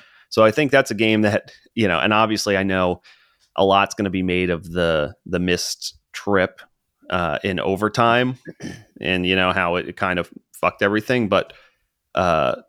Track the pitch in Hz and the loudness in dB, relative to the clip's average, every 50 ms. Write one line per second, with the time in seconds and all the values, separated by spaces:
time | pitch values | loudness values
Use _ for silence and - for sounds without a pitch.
0 | - _ _ _ _ _ - 113 110 110 107 - 151 131 143 139 131 - 113 101 | -20 _ _ _ _ _ 2 4 4 4 4 2 0 2 2 2 2 0 -2 0
1 | 113 110 110 107 107 104 104 - - - - - _ _ _ 117 113 95 87 78 | 2 2 4 4 2 2 2 0 -4 -6 -14 -20 _ _ _ 0 0 0 2 0
2 | 65 107 107 107 110 107 107 101 - 104 101 95 98 98 95 92 92 90 87 - | 0 2 2 2 2 2 0 -2 -2 0 0 0 0 0 0 0 0 0 -2 -4
3 | _ - - _ _ _ _ _ _ _ _ - 98 95 95 98 101 - - - | _ -16 -20 _ _ _ _ _ _ _ _ 0 2 4 4 4 2 2 -2 -4
4 | 101 98 90 95 92 92 90 90 92 90 87 82 92 87 82 90 87 82 80 78 | -4 -4 -2 -2 -2 0 0 0 0 -2 -2 -4 -6 -6 -4 -2 0 0 0 0
5 | 73 71 - - _ - 87 87 90 92 87 87 - - - - - - - _ | -2 -4 -6 -12 _ -6 -4 -2 0 0 -2 -2 -2 -6 -10 -10 -10 -12 -14 _
6 | _ _ - - - 101 101 95 92 92 - - - - _ _ _ _ _ _ | _ _ -18 -10 -4 0 0 2 0 0 -4 -10 -20 -20 _ _ _ _ _ _
7 | _ - 90 92 87 80 76 - - 101 92 85 - 92 98 92 104 107 - - | _ -6 -4 -2 -2 -2 -4 -4 -4 -4 -4 -2 -2 -2 -2 -2 -2 -2 0 0
8 | 120 117 117 123 123 127 127 - _ - - - - - - - - _ _ - | 2 2 2 2 0 0 -4 -8 _ -20 -18 -14 -14 -14 -14 -16 -20 _ _ -8
9 | - - 92 90 90 90 95 95 92 92 92 98 90 87 87 90 - - - - | -4 -2 -2 0 0 0 0 2 2 0 0 0 0 0 -2 -4 -4 -6 -6 -4
10 | 101 92 90 87 85 - - - - _ - - - 90 - - 104 101 104 107 | -4 -2 -2 -2 -4 -6 -12 -20 -20 _ -8 -4 -4 -4 0 0 0 0 0 0
11 | 110 - 127 123 113 95 101 92 - - - - - _ _ _ _ _ _ _ | 0 0 0 0 0 0 0 0 -2 -4 -10 -20 -20 _ _ _ _ _ _ _
12 | _ _ - - 92 90 82 78 71 62 - - - | _ _ -4 -2 0 2 2 2 2 0 -2 -4 -8